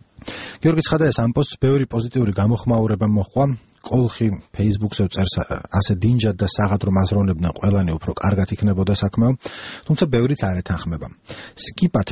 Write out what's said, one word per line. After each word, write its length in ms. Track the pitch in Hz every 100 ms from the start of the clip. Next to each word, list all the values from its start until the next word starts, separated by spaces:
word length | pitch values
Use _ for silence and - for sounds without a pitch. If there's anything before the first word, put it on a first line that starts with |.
| _ - - - - -
გიორგი 200 | 156 160 -
ცხადაიას 320 | 156 156 123
ამ 160 | 117
პოსტს 240 | 120 143 -
ბევრი 280 | 131 139 131
პოზიტიური 420 | 117 120 131 110 95
გამოხმაურება 720 | 104 117 117 117 110 101 107
მოჰყვა. 640 | 104 92 - 139 120 - _
„კოლხი 460 | - 127 120 - 110 98 -
ფეისბუქზე 560 | - 104 101 104 - 98
წერს, 240 | - 95 - - - -
ასე 200 | 98 95 98
დინჯად 400 | 107 123 110 92
და 80 | 98
საღად 360 | - 104 98 98
რომ 100 | 95
აზროვნებდნენ, 500 | 92 101 98 82 85 -
ყველანი 340 | 98 101 90 80
უფრო 140 | -
კარგად 400 | 90 101 98 92
იქნებოდა 400 | 104 104 95 95
საქმეო“, 480 | 98 98 - 117 131 - - - - -
თუმცა 160 | 151 165
ბევრიც 360 | 120 123 147 98
არ 160 | 90
ეთანხმება. 460 | - 85 85 80 65 - - - - -
სკიპა 440 | - - 180 117 98